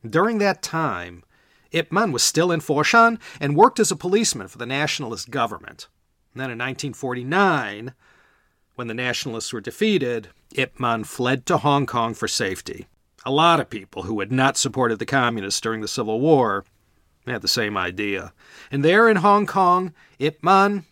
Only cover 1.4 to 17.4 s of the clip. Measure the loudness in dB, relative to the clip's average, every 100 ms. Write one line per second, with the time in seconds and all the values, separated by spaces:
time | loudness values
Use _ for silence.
1.4 | _ _ _ -4 -2 0 0 0 0 2
2.4 | 2 0 0 0 4 6 6 2 -10 -6
3.4 | -2 6 6 6 0 0 0 0 0 -4
4.4 | -10 -12 -6 -2 -2 -4 -6 -10 -8 -4
5.4 | -4 -4 -14 -20 -20 _ _ _ _ -10
6.4 | -10 -6 -8 -6 -10 -8 -6 -6 -2 2
7.4 | 2 2 -2 -10 -14 -16 _ _ _ _
8.4 | _ _ _ -12 -8 -6 -4 -4 -6 -8
9.4 | -8 -10 -10 -2 2 2 0 -4 -8 _
10.4 | _ -4 -4 -2 -2 -2 -4 -4 0 0
11.4 | 0 0 2 2 0 -2 -4 -4 -6 -2
12.4 | -4 -4 -10 -14 -16 _ _ _ -2 2
13.4 | 4 2 -2 -10 -12 -12 -6 -4 -2 2
14.4 | 2 2 -2 0 -2 -2 -2 0 0 -2
15.4 | -6 -4 -4 -6 -6 -6 -2 0 4 4
16.4 | 4 0 -6 _ _ _ _ _ -8 -6